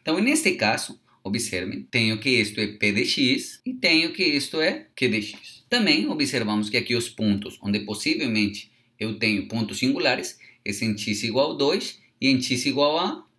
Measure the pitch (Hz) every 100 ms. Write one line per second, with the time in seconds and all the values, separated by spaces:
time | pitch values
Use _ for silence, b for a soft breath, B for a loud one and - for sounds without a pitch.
0 | - 170 233 311 - - 107 98 - -
1 | b b 98 113 - 92 92 - - 120
2 | 110 107 135 123 104 - 104 - 104 101
3 | 123 - 131 131 - - 254 - 175 160
4 | 165 185 165 143 - 160 160 311 - -
5 | 123 107 104 - - - _ 240 190 147
6 | - 151 139 135 107 107 104 120 - 120
7 | - - 107 101 104 - 101 101 104 104
8 | 156 160 135 107 101 - - b b _
9 | 110 101 110 101 92 113 107 98 127 -
10 | 143 123 - - B B - 104 113 104
11 | - 104 117 113 151 143 139 196 - -
12 | b _ 135 131 - 123 143 131 147 160
13 | 196 330 -